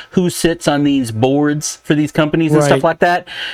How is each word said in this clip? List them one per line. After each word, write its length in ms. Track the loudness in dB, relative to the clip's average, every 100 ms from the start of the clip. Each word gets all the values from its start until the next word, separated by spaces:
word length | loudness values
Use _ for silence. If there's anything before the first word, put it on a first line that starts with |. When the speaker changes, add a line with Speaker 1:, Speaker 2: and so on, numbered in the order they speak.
| -6
Speaker 1:
who 200 | -2 -2
sits 360 | 0 -2 -2 -2
on 160 | 0
these 300 | 2 0 -2
boards 640 | 0 0 2 0 -2 -6 -8
for 100 | -2
these 160 | 0 0
companies 400 | 0 0 0 2
and 100 | 2
Speaker 2:
Right. 40 | 4
Speaker 1:
stuff 160 | 2
like 160 | 0 0
that, 300 | 0 0 -4 -12 -12